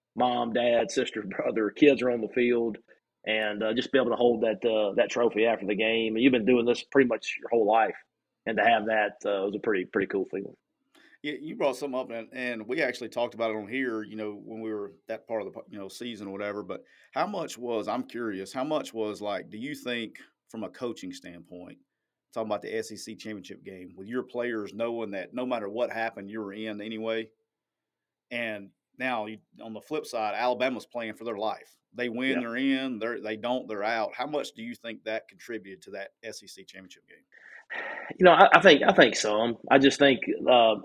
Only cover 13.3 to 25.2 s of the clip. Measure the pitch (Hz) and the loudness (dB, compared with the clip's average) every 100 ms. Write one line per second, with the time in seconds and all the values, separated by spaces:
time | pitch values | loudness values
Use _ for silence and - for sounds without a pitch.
13.3 | 107 113 110 101 131 127 110 107 107 107 | -2 -2 -2 -6 -4 -2 -4 -6 -8 -8
14.3 | 104 107 110 110 107 101 98 - 110 - | -8 -12 -10 -6 -6 -8 -12 -12 -10 -6
15.3 | 110 98 117 - 101 98 - 123 107 98 | -6 -6 -10 -14 -14 -12 -10 -10 -10 -10
16.3 | 98 104 104 92 95 - _ _ - 180 | -6 -6 -6 -8 -10 -14 _ _ -4 -4
17.3 | 196 151 - 120 113 104 120 131 117 117 | -4 -8 -8 -4 -4 -2 -4 -6 -6 -6
18.3 | 95 95 131 143 151 - 113 107 98 104 | -6 -6 -6 -2 -2 -4 -4 -4 -4 -4
19.3 | 95 - 107 135 143 123 120 110 - - | -6 -6 -12 -10 -10 -6 -6 -6 -12 -20
20.3 | _ _ 113 - - 123 110 92 90 87 | _ _ -12 -10 -8 -8 -8 -12 -14 -16
21.3 | 87 85 90 87 - _ _ _ _ _ | -20 -18 -18 -18 -20 _ _ _ _ _
22.3 | 117 110 104 - 110 107 107 - 101 110 | -8 -4 -4 -4 -6 -6 -10 -14 -14 -12
23.3 | 104 90 82 76 92 90 90 98 123 123 | -12 -14 -18 -16 -16 -18 -16 -8 -6 -6
24.3 | 123 120 113 98 101 117 117 110 98 | -6 -4 -4 -6 -4 -4 -4 -6 -8